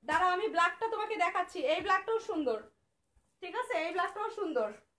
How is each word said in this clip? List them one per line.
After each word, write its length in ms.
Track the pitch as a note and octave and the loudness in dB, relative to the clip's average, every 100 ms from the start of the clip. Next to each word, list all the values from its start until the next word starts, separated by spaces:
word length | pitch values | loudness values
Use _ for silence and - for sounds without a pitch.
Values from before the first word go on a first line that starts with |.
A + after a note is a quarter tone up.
| A#3 | 0
দাঁড়াও, 240 | D#4+ F#4 F4+ | 4 4 4
আমি 120 | A4 | 0
ব্ল্যাকটা 320 | E4 E4+ - A4+ | 4 2 2 -4
তোমাকে 220 | A4 G#4+ A4 | -2 -4 0
দেখাচ্ছি। 360 | F4 F#4 F4+ F4+ C4 | 0 2 -2 -2 0
এই 80 | E4 F4 | 0 2
ব্ল্যাকটাও 340 | F#4+ G4 A4+ A4 | 2 2 -2 -2
সুন্দর, 280 | D#4+ C#4 G#3+ - _ _ _ _ _ _ _ | -2 0 -2 -6 _ _ _ _ _ _ _
ঠিক 120 | F4+ G4+ | -8 -6
আছে? 120 | A#4+ G#4 E4 | -2 -2 -2
এই 60 | F4 | -2
ব্ল্যাকটাও 340 | F4+ - G#4+ - | -2 -2 -6 -4
সুন্দর। 300 | F4+ C4 G#3+ G#3+ _ | -2 0 -2 -4 _